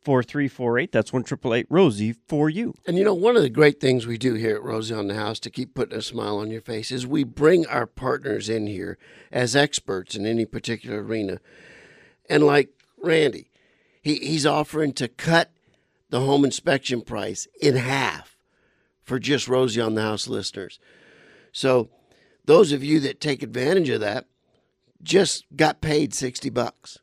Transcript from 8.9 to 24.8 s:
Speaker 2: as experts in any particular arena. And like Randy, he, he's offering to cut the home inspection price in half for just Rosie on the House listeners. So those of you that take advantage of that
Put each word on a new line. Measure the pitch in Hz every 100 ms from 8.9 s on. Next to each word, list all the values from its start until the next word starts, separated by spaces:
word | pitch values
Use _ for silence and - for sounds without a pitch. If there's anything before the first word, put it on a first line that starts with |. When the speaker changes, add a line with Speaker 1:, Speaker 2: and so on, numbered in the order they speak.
| 92 _ - -
Speaker 2:
as | - 123 131
experts | 147 - - 95 90
in | 107 104
any | 117
particular | 110 113 - 110 - 107
arena. | 104 113 98 87 _ - - - - _ _ _ _
And | 147
like | 147 143 135 _ _ _
Randy, | - 160 147 104 - _ _ _ _ _
he, | - 151
he's | 135 160 147
offering | 147 147 151 151
to | - 123
cut | - - 165 165 _ _ _ _ _ _
the | 123
home | 135 143
inspection | 139 - - 139 - 123
price | - 113 101 98 - _
in | 147 127
half | 123 139 123 76 - _ _ _ _ _ _ _
for | - 127
just | 110 139 117
Rosie | 127 131 110
on | 113
the | 110
House | 110 104 -
listeners. | 110 98 - 95 - _ _ _ _ _ _ _
So | - 135 127 113 _ _ _ _ _
those | - 156 185
of | 143
you | 139 156
that | 135 -
take | 151 135
advantage | 123 117 135 190 135
of | 120
that | 104 107 - _ _ _ _ _